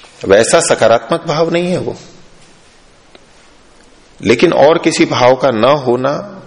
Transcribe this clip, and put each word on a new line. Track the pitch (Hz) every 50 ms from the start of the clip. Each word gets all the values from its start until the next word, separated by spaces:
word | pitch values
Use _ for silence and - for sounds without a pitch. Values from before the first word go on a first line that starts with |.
| - - - - -
वैसा | 95 95 104 113 - - 170 160
सकारात्मक | - 127 107 117 110 113 120 - - 175 165 165
भाव | 165 151 151 165 165 170
नहीं | 170 180 180
है | 185 147
वो, | 113 117 - - - - - - - - - - - - _ _ _ _ _ _ _ _ _ _ _ _ - _ _ _ _ _ _ _ _ _ _ _ _ _ _ _ _ _ _ _ _ -
लेकिन | - 92 117 151 - 170 156
और | - 135 147 165 170
किसी | - 165 156 - 165
भाव | 139 147 120 127 123 131
का | 131 139 139
न | 120 107 110 131 147 151
होना, | 131 123 120 123 127 135 147 - - - - - -